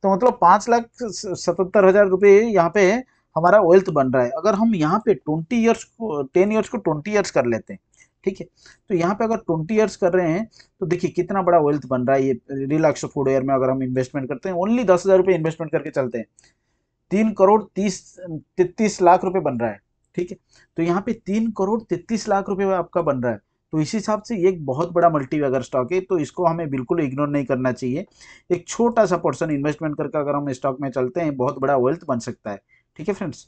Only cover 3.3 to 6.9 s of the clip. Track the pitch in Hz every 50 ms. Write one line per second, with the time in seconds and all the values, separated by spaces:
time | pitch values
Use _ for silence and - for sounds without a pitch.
3.3 | _ 160 160 180 - 214 208 165 170 190 185 - 160 151 135 131 123 131 123 120
4.3 | 123 151 160 208 220 196 220 233 220 180 151 151 175 214 - 240 196 135 _ 147
5.3 | 151 160 165 _ 247 240 220 226 226 - - _ _ _ 226 214 160 147 143 135
6.3 | _ 180 180 208 220 220 214 - - 233 202 -